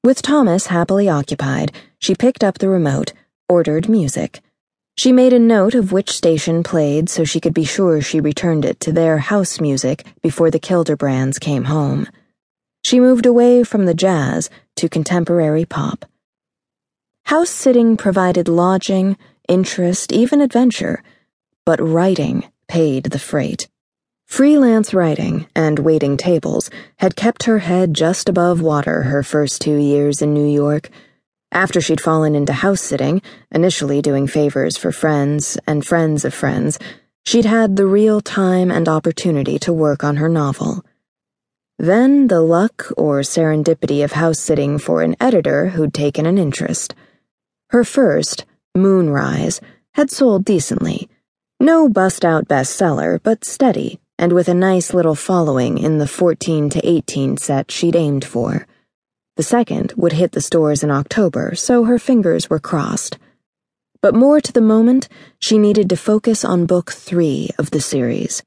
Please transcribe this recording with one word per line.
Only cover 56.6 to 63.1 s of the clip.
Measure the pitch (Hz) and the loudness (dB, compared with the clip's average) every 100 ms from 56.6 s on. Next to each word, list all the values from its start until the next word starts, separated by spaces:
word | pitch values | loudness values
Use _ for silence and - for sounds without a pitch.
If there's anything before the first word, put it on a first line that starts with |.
| 147 | -2
to | 156 | -2
eighteen | - 170 - 143 135 - | 0 -2 -2 -4 -4 -4
set | - 135 - | -4 -4 -4
she'd | - 170 | -4 0
aimed | 165 151 139 | 0 0 -4
for. | 131 117 - - - _ _ _ _ _ _ - | -4 -6 -4 -6 -10 _ _ _ _ _ _ -8
The | |
second | - 240 233 - - - | -2 -2 0 -4 -6 -2
would | 170 | -2
hit | 151 175 | 0 -2
the | - | -2
stores | - 165 151 147 | -2 0 0 0
in | 151 | -2
October, | 139 143 - 185 - - | -2 -2 -2 -2 -2 -6
so | 175 - 240 | -6 0 2
her | 226 247 | 2 0
fingers | - 247 180 170 - | 2 2 2 0 -2
were | 156 - | -4 -2
crossed. | - - - - | -4 -4 -6 -8